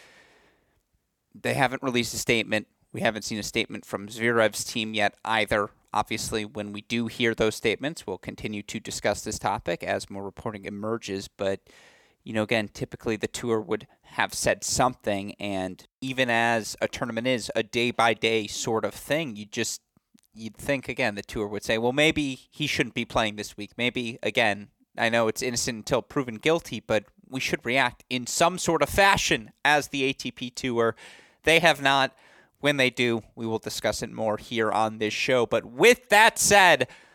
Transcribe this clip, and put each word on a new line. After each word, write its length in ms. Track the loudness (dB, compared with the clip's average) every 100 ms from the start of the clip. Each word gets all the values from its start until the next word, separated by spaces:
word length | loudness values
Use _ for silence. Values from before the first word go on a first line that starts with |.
| -20 -20 _ _ _ _ _ _ _ _ _ _ _
they 220 | -6 -2
haven't 280 | 0 0 0
released 300 | -2 0 -2
a 60 | -2
statement. 480 | 0 2 2 -2 -4 _ _
We 80 | -2
haven't 220 | -2 -2
seen 160 | -4 -6
a 60 |
statement 420 | -4 -4 -4 -6 -10
from 220 | -10 -10
Zverev's 560 | -2 0 4 2 0
team 300 | -6 -6 -4
yet 200 | 0 0 -2
either. 460 | -2 0 2 0 -2 _ _
Obviously, 500 | -4 -2 -4 -4 -4
when 280 | -4 -8 -8
we 80 | -10
do 240 | -4 -4 -2
hear 280 | 0 0
those 200 | 2 0
statements, 500 | 0 -2 -2 -4 -8
we'll 140 | -10 -10
continue 440 | -10 -10 -8 -8
to 160 | -8 -10
discuss 420 | -8 -4 -2 -2
this 160 | -4 -4
topic 460 | -4 -4 -4 -6
as 260 | -4 -4 -6
more 140 | -10
reporting 400 | -12 -10 -10 -10
emerges. 640 | -10 -8 -6 -6 -6 -8 -8
But, 320 | -6 -4 -4 _ -20 -20 _ _ _
you 80 | -6
know, 100 | -2
again, 260 | 0 0 -2
typically 480 | -8 -10 -8 -4 -2
the 120 | -4
tour 320 | -4 -2 -2
would 260 | -2 -6 -6 _
have 320 | -8 -2 -2
said 300 | 0 0 0
something. 680 | -2 0 0 0 -4 -4 -6
And 520 | -8 -6 -4 -6 -8 -20 -12
even 280 | -6 -2 0
as 480 | 2 2 0 -2 -4
a 80 | -4
tournament 380 | -4 -6 -2 0
is 240 | 0 -2
a 80 | -4
day-by-day 840 | -2 0 0 2 2 2 2 0 -2
sort 360 | -6 -2 -2
of 80 | -2
thing, 440 | -6 -4 -4 -4 -10
you 100 | -10
just, 340 | -6 -4 -6 _ _ _ _ _
you'd 220 | -14 -14 -8
think, 320 | -4 -4 -4
again, 260 | -2 -2
the 80 | -2
tour 240 | -6 -4 -4
would 180 | -4
say, 140 | -2 0
"Well, 140 | 2
maybe 560 | 4 4 4 -2 -6 -12
he 160 | -6 -2
shouldn't 280 | -2 -2
be 100 | -4
playing 320 | -2 0 0 -2
this 200 | -10 -10
week. 160 | -12 -4
Maybe, 420 | -2 -2 -6 -4
again, 460 | -2 2 2 0 -8 _ _ -2
I 120 | 2
know 200 | 4 2
it's 140 | 0
innocent 360 | -2 -2 -4 -4
until 240 | 0 0
proven 340 | 0 -4 -4 -2
guilty, 440 | 0 0 -2 -8
but 240 | 0 0 -2 _ -12
we 120 | -6
should 240 | -4 -4
react 400 | 0 2 2 -2 -8
in 180 | -6 -4
some 320 | 2 2 2
sort 240 | 0 0
of 60 | 2
fashion 640 | 4 6 6 2 -2 -4 _
as 240 | 2 2 2
the 160 | -2
A 80 | -2
T 180 | -2 -8
P 200 | -10 -12
Tour." 460 | -6 -2 2 2 0 -8 -20 -20 _
They 160 | 4 6
have 200 | 6 4
not. 320 | 4 2 2 -4 _ -20 _ _
When 160 | 0 2
they 140 | 2
do, 320 | 2 2 2 -4 -8
we 100 | -4
will 140 | -4
discuss 420 | -6 -4 -2 -2
it 80 | -6
more 260 | -4 -2 -2
here 360 | -2 0 2
on 260 | 2 0 0
this 160 | -2
show. 320 | -2 2 2 2
But 180 | 0
with 440 | -2 4 6 6 4
that 300 | 6 6 4
said, 480 | 4 8 8 8 2 -6 -20